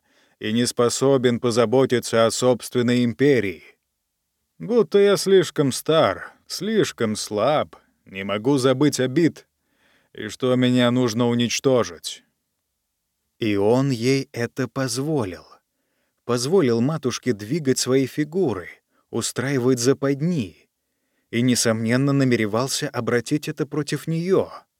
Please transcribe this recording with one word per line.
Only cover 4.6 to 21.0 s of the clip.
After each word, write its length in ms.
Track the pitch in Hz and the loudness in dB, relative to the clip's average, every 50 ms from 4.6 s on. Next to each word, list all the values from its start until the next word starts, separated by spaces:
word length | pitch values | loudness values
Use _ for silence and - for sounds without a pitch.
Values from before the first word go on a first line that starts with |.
| 160 180 233 240 202 - - 202 | -6 -2 0 0 2 2 2 2
я 160 | 202 202 196 | 4 4 2
слишком 560 | 165 - 190 196 190 156 - - - 147 131 | 2 2 4 4 4 4 2 0 0 0 0
стар, 600 | 120 - - - 156 160 135 101 90 - - - - _ _ | 0 -4 -2 0 2 4 4 2 2 -2 -8 -18 -20 _ _
слишком 680 | - - - 170 214 226 208 143 - - - 117 107 107 | -14 -10 -8 -6 -2 2 2 2 0 0 -4 -4 -4 -4
слаб, 600 | - - - 107 104 110 135 151 139 107 82 - - _ _ _ _ _ | -4 -6 -6 -2 0 0 0 0 0 -2 -4 -8 -20 _ _ _ _ _
не 200 | - 95 95 98 | -18 -14 -10 -8
могу 320 | 101 101 107 107 131 147 | -6 -6 -2 0 0 0
забыть 420 | 139 123 135 127 127 151 143 - - | 2 2 2 2 4 2 2 2 0
обид, 480 | 127 127 127 160 170 143 - - - _ _ _ _ _ _ _ _ _ _ _ _ _ | -2 -2 0 2 2 2 0 -2 -18 _ _ _ _ _ _ _ _ _ _ _ _ _
и 160 | - - 107 | -16 -14 -14
что 260 | 107 - - - 127 127 | -12 -8 -4 -2 0 2
меня 340 | 127 127 123 123 127 123 120 | 2 2 2 4 4 2 2
нужно 380 | 120 127 127 120 107 117 123 120 | 2 2 0 0 0 0 0 0
уничтожить. 960 | 120 120 120 110 - - - 139 131 120 107 90 85 78 - - - - _ _ _ _ _ _ _ _ _ _ _ _ _ _ _ _ _ _ _ _ _ _ _ - | 0 0 0 -2 -2 -2 0 2 2 2 0 -2 -6 -14 -14 -14 -14 -16 _ _ _ _ _ _ _ _ _ _ _ _ _ _ _ _ _ _ _ _ _ _ _ -6
И 160 | 120 110 104 | -4 -2 0
он 360 | 98 98 107 120 127 139 139 | 0 2 2 2 2 2 0
ей 360 | 131 110 113 127 135 135 131 - - | -2 -2 0 0 0 0 -2 -6 -8
это 340 | 120 117 117 - - 131 | -8 -8 -6 -6 -6 -8
позволил. 760 | 117 - 135 135 131 113 127 135 156 160 139 110 92 85 80 - - - _ _ _ _ _ _ _ _ _ _ _ _ _ _ | -6 -6 -6 -6 -6 -6 -6 -4 -4 -2 -2 -4 -4 -8 -12 -16 -20 -20 _ _ _ _ _ _ _ _ _ _ _ _ _ _
Позволил 560 | - 120 123 120 143 180 202 151 123 113 117 | -4 -2 -2 0 0 2 2 4 4 2 2
матушке 500 | 117 143 160 151 - 123 107 - - 123 | 0 -2 -2 -2 -4 -4 -6 -4 -4 -4
двигать 480 | 120 98 104 104 139 175 147 131 127 - | -4 -4 -4 -6 -6 -2 0 0 0 0
своей 280 | - 123 131 139 135 | 0 0 0 0 0
фигурой, 760 | 123 - - 151 147 156 196 185 135 104 90 85 80 - _ _ _ _ _ _ _ | 0 -2 -6 -6 -4 -2 -2 -2 -2 -2 -4 -8 -14 -18 _ _ _ _ _ _ _
устраивать 680 | - 113 107 - - - 120 135 143 131 120 127 131 120 | -6 -6 -6 -6 -6 -6 -4 -2 0 0 2 2 2 2
западни. 880 | 117 139 135 - 139 139 143 131 147 175 180 151 107 90 - _ _ _ _ _ _ _ _ _ | 2 0 0 0 0 -2 -2 -2 -2 -2 -2 -2 -4 -6 -8 _ _ _ _ _ _ _ _ _